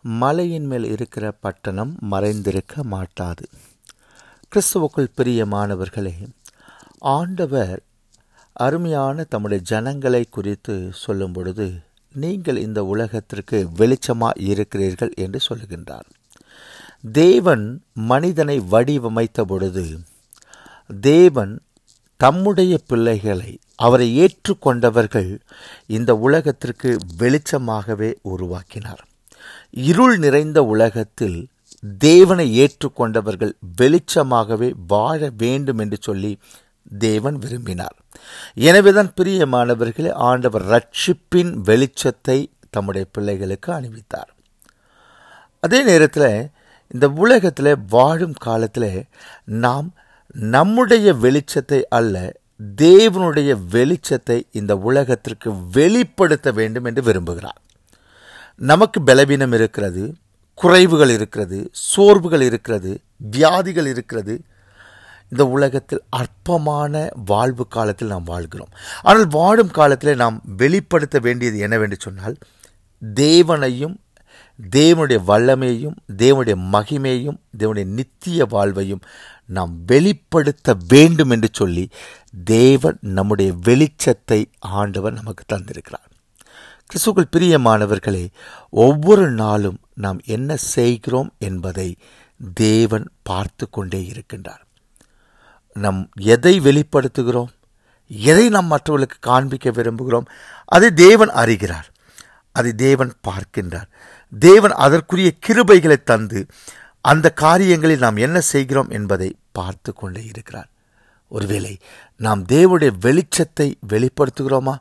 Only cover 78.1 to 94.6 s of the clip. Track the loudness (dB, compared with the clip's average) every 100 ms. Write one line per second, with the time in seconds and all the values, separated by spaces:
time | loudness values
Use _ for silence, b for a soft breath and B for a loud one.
78.1 | _ -8 -2 -2 0 -2 -2 -6 -8 B
79.1 | B B B -12 -8 -8 -10 0 2 2
80.1 | -2 _ -2 -2 -4 -4 -4 6 8 8
81.1 | 4 0 0 -2 -2 -4 -4 -6 B B
82.1 | B B -14 0 6 6 6 0 -4 -6
83.1 | -4 -2 0 -2 -2 0 2 2 _ -2
84.1 | -2 -2 -4 -4 _ -8 -6 -4 -6 -8
85.1 | -10 -14 -16 -10 -10 -10 -18 -18 -20 _
86.1 | _ _ _ b b b b b -4 0
87.1 | 0 0 2 2 4 4 2 0 -2 -4
88.1 | -6 -8 B B B B 4 4 4 4
89.1 | 4 4 0 -2 -2 -4 -8 _ -10 -8
90.1 | -8 -8 -6 -6 -6 -4 0 0 0 -4
91.1 | -4 -6 _ -10 -8 -8 -8 -10 -10 b
92.1 | b b b -16 0 2 4 2 -2 -6
93.1 | _ -8 -8 -8 _ -12 -10 -8 -10 -10
94.1 | -16 -18 -18 -18 -20